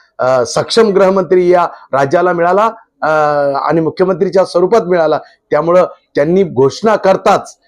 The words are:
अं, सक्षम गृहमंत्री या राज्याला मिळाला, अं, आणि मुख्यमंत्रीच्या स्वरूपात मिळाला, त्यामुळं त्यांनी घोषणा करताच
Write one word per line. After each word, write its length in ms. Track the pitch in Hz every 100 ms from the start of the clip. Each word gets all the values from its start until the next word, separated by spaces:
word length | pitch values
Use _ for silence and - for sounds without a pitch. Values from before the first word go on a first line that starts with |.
| _ -
अं, 240 | 127 131 117
सक्षम 440 | - 143 226 220
गृहमंत्री 600 | 190 190 196 165 185 180
या 180 | 180 170 - -
राज्याला 400 | 131 139 175 180
मिळाला, 320 | 175 170 185 220 - _ -
अं, 520 | 147 156 151 147 143 135
आणि 260 | - 160
मुख्यमंत्रीच्या 640 | 156 147 - 151 190 180 180
स्वरूपात 360 | 175 180 226
मिळाला, 380 | 175 180 156 143 - _ -
त्यामुळं 340 | 147 165 175 170 - _ -
त्यांनी 280 | 147 185
घोषणा 520 | 185 127 135 - 220 202
करताच 640 | 185 190 220 190 - -